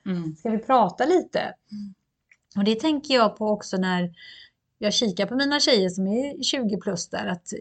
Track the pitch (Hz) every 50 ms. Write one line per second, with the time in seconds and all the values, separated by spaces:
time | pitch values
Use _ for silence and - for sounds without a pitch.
0 | - 196 185 175 165 160 156 - - 233 220 220 226 - 262 247 208 180 - -
1 | 247 302 370 349 - - - - - - - - _ _ 214 208 208 202 190 _
2 | _ _ _ _ _ _ _ _ _ _ - 202 202 214 226 220 302 320 302 277
3 | 285 - 269 247 226 208 208 - 214 214 214 208 - - - 185 185 185 185 180
4 | 180 175 170 - - - - - - - _ _ _ _ _ - 214 208 208 -
5 | 254 214 180 196 196 190 240 262 277 277 294 294 285 311 262 208 190 185 175 190
6 | 190 190 208 240 269 285 277 311 254 - - 277 240 202 220 180 - 202 180 170
7 | - - - 180 - 196 185 175 - - - -